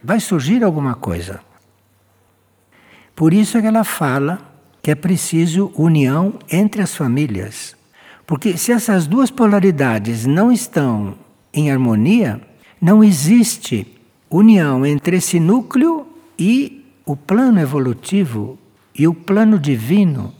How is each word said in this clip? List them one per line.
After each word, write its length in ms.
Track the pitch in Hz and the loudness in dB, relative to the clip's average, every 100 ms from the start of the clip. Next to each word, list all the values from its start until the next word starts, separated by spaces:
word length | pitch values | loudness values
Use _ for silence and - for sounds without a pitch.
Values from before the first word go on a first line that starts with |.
Vai 160 | 123 220 | 0 -2
surgir 460 | - 170 131 240 | 0 -2 0 0
alguma 300 | 220 156 139 | 0 0 -4
coisa. 460 | 120 - 85 90 98 _ _ _ _ _ _ _ _ _ _ _ _ _ _ _ - _ | -6 -6 -6 -8 -14 _ _ _ _ _ _ _ _ _ _ _ _ _ _ _ -20 _
Por 200 | - 160 | -2 2
isso 240 | 190 214 233 | 2 2 0
é 20 | |
que 60 | 220 | 0
ela 180 | 220 | 0
fala 640 | 214 - 143 131 139 185 - _ _ _ | -2 -4 -2 -2 -2 -6 -12 _ _ _
que 80 | - | -4
é 40 | 147 | -2
preciso 760 | 175 185 - 160 170 165 196 - | 0 -2 -2 -2 0 0 -4 0
união 580 | 165 156 131 143 190 - - | 0 2 2 0 -2 -4 -6
entre 320 | 165 208 208 | -2 0 -2
as 120 | 190 | -6
famílias. 800 | - 139 127 147 98 98 - - _ _ _ - - - | -4 -4 -2 -4 -6 -10 -14 -18 _ _ _ -20 -20 -8
Porque 300 | 147 220 175 | -4 -4 -4
se 160 | - | -2
essas 340 | 240 - 196 151 | -2 0 -2 0
duas 240 | 226 269 | 0 0
polaridades 960 | - 220 202 190 151 135 110 104 117 120 | 2 2 4 2 0 -2 -2 -4 -4 -2
não 240 | 156 226 | 2 2
estão 640 | 240 - - 135 110 98 98 - _ _ | 2 0 -2 -2 -2 -4 -10 -20 _ _
em 160 | - 147 | -4 -2
harmonia, 680 | 135 127 110 123 233 170 107 - _ _ _ | 0 0 2 2 2 0 -4 -12 _ _ _
não 240 | 170 214 | 2 6
existe 840 | 214 165 147 240 226 - - 113 92 _ _ _ _ | 6 4 4 4 2 -2 -6 -8 -8 _ _ _ _
união 560 | 160 214 208 151 131 | 4 6 6 4 0
entre 340 | 139 147 175 180 | 0 -2 0 -2
esse 200 | - 175 | -2 0
núcleo 680 | 165 240 254 254 320 320 277 - _ - | 2 0 0 0 0 0 -8 -20 _ -4
e 480 | 180 254 277 - - _ | 0 0 -2 -12 -20 _
o 100 | - | -10
plano 460 | 143 - 202 262 208 | -10 -2 0 2 2
evolutivo 1000 | 143 143 127 120 - 196 170 113 107 131 _ _ _ | 2 -2 -2 -4 -4 -2 -2 -4 -10 -14 _ _ _
e 140 | - 156 | -2 0
o 80 | |
plano 440 | 170 - 202 220 214 | 0 -2 2 4 2
divino. 720 | 147 127 110 202 190 135 101 | 0 -4 0 2 2 0 -8